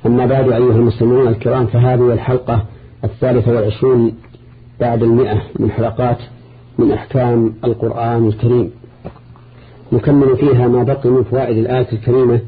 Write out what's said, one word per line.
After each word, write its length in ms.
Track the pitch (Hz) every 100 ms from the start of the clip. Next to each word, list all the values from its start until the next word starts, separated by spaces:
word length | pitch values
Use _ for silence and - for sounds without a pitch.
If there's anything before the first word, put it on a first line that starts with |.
| 123
أما 200 | 123 127
بعد، 260 | 135 123
أيها 240 | 117 123 110
المسلمون 520 | 117 107 117 127 127
الكرام، 380 | 107 117 127 117
فهذه 460 | 117 123 123 123
الحلقة 520 | 113 - 127 - 117 - - - -
الثالثة 480 | 110 - 127 127 113
والعشرون 600 | 117 107 107 131 127 117 113 - - - - - -
بعد 220 | 120 117
المائة 400 | 117 117 131 107 - -
من 120 | 110
حلقات 480 | - 113 113 123 123 - - - - - -
من 140 | 110
أحكام 640 | 107 - 135 120 120 113 113
القرآن 640 | 123 113 113 117 117 117 113
الكريم، 440 | 107 120 120 - - - - - - - - - - - - -
نكمل 440 | 123 - 143 135 131
فيها 320 | 143 123 123
ما 140 | 123
بقي 280 | 120 135 123
من 120 | 127
فوائد 360 | 110 131 131 110
الآية 340 | 117 127 127
الكريمة 480 | 110 110 127 123 117